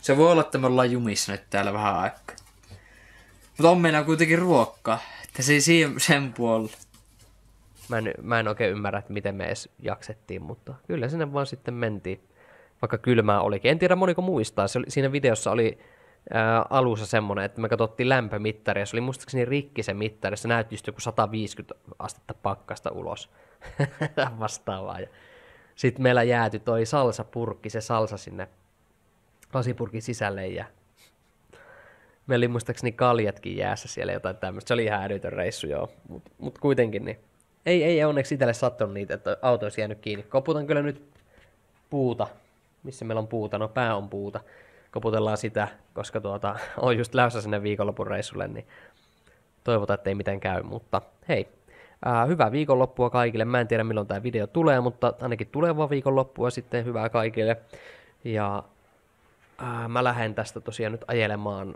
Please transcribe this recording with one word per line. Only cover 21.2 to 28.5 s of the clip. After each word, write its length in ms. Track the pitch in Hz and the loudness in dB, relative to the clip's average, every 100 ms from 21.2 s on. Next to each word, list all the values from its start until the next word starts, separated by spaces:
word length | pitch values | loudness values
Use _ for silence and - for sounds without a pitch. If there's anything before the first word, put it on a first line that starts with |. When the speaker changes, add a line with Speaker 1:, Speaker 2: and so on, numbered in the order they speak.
| 107 110 101 - - - - - | 0 0 -6 -10 -14 -16 -18 -14
Speaker 2:
astetta 360 | - - - | -14 -14 -16
pakkasta 560 | - 101 95 - 107 - | -6 -6 -6 -8 -10 -8
ulos. 400 | - 87 - - _ - _ - - | -8 -10 -10 -14 _ -20 _ -20 -4
<laughs> 600 | 143 - 151 - 131 113 | -4 -2 -6 -2 -4 -2
Vastaavaa. 600 | 110 - - 95 95 92 | -8 -6 -8 -8 -8 -10
Ja 80 | - - - - - - _ - | -12 -16 -20 -20 -20 -20 _ -2
sit 220 | 131 123 | -2 2
meillä 240 | 127 123 | 4 4
jäätyi 380 | 117 120 113 107 | 4 4 2 -2
toi 260 | - 113 113 | -2 0 2
salsapurkki, 840 | 151 127 107 110 120 113 - 110 | 2 2 0 -8 -6 -6 -6 -8
se 100 | 113 | -8
salsa 360 | - 113 110 101 | -2 0 0 -4
sinne 320 | - 95 95 | -12 -12 -14